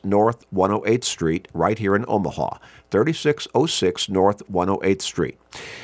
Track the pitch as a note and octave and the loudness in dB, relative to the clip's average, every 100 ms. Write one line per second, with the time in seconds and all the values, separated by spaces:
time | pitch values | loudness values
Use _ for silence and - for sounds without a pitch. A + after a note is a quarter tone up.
0 | G2 G2+ A2 A#2 _ F#2+ F#2+ G#2 G2+ B2+ | 0 4 4 0 _ 0 2 2 2 0
1 | - - D#2+ E2+ - E2 E2+ A2 G2 G2+ | -2 -2 -2 -2 -4 0 0 0 0 0
2 | A#2+ G#2 E2 - - - - - _ F#2+ | 0 -2 -2 -4 -6 -6 -16 -20 _ 0
3 | D3 D#3+ D3+ D3 - B2 D#3+ - F#2 - | 0 0 -2 -2 -2 0 0 0 0 -2
4 | - F#2+ G2 G#2 - F2+ F#2 G2 F#2+ F#2+ | -2 2 2 2 -4 -2 0 0 0 0
5 | - - C2 - _ - - - | -2 -4 -4 -6 _ -18 -16 -16